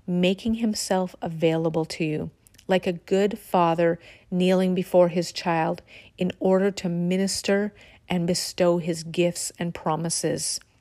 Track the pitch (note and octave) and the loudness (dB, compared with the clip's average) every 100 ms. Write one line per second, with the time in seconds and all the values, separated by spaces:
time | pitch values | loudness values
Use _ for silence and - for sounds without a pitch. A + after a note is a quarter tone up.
0 | - F3+ F3+ F#3+ A3+ A3+ A3+ G#3+ - F#3 | -4 0 2 0 -2 -2 -2 -2 0 0
1 | F#3 - F3 D#3+ E3 D#3+ E3 D#3+ D#3+ - | 0 -6 -8 0 2 2 0 -2 -4 -4
2 | D#3+ D#3 E3 - _ - - F#3 F#3+ E3+ | -4 -4 -6 -12 _ -18 0 0 0 -6
3 | - F#3+ G3+ A3 - F#3+ E3+ E3 E3+ E3+ | -2 0 0 -2 -2 2 2 4 2 0
4 | - - _ F3+ F3+ F#3 F#3 F#3 F3 F3+ | -6 -20 _ 0 2 4 2 0 2 4
5 | F3 F3 E3+ - F3+ E3 E3 F3 - - | 4 2 -4 -4 -2 0 0 -4 -10 -20
6 | - - F#3 - F#3+ F#3+ G3+ F#3+ F3+ E3+ | -20 -6 -4 -2 2 4 2 -2 -4 -2
7 | F3 F#3 G3 - - G3 G#3 - - - | 0 0 0 -2 0 0 0 -6 -20 -20
8 | _ F3+ E3+ F3 - - F3 F3 D#3+ E3 | _ -2 0 -2 -4 0 2 2 0 -6
9 | E3 D#3+ F3 F3 - - E3+ - E3+ D#3+ | -4 0 0 0 -8 -6 -8 -4 -4 -2
10 | E3+ - D#3 D3 - - - _ | -2 -4 -2 -4 -4 -8 -12 _